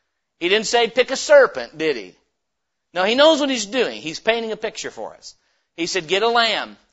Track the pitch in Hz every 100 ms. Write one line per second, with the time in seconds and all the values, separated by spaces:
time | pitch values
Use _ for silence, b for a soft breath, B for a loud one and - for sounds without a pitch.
0 | _ _ _ - 170 208 214 240 233 254
1 | 247 262 - 294 247 - 117 151 156 127
2 | 92 - _ _ _ _ _ _ _ 170
3 | 190 247 302 311 285 254 196 247 185 107
4 | 156 156 - 233 226 214 220 - 131 117
5 | 98 - - - _ _ _ - 165 190
6 | 151 190 226 233 226 180 113 104 _